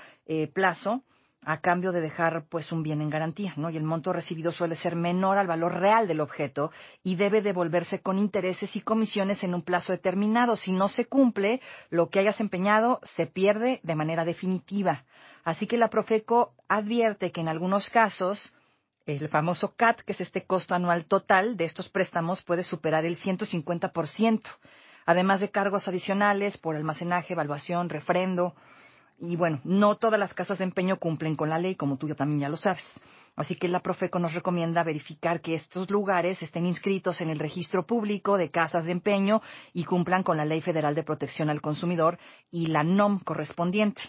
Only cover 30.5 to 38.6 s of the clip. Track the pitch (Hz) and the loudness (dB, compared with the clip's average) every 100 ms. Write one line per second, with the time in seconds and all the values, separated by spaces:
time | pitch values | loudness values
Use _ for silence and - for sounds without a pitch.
30.5 | 190 185 180 185 190 170 151 156 151 156 | -4 -4 -2 0 0 -2 -2 -2 -2 0
31.5 | 160 185 190 143 135 151 151 143 147 139 | 0 -2 -2 -2 -2 -4 -2 -2 0 -2
32.5 | 160 202 175 - - - - - - 147 | -2 -2 -2 -6 -20 -20 -20 -14 -8 -6
33.5 | 180 180 180 190 185 180 180 170 160 185 | -4 -2 -2 -2 -4 -2 0 -2 -2 -2
34.5 | 175 165 165 165 151 - 160 170 170 165 | 0 0 0 0 -2 -8 -6 -2 -2 -2
35.5 | 165 - 185 185 202 196 185 175 185 160 | -6 -6 -8 -2 -2 0 0 0 -2 -6
36.5 | 170 175 170 - 196 185 170 165 156 151 | -4 -2 -2 -2 -2 -2 -2 -2 -4 -4
37.5 | 180 165 185 180 233 208 208 196 196 165 | -6 -4 -2 0 0 0 -2 2 2 2
38.5 | 175 | 0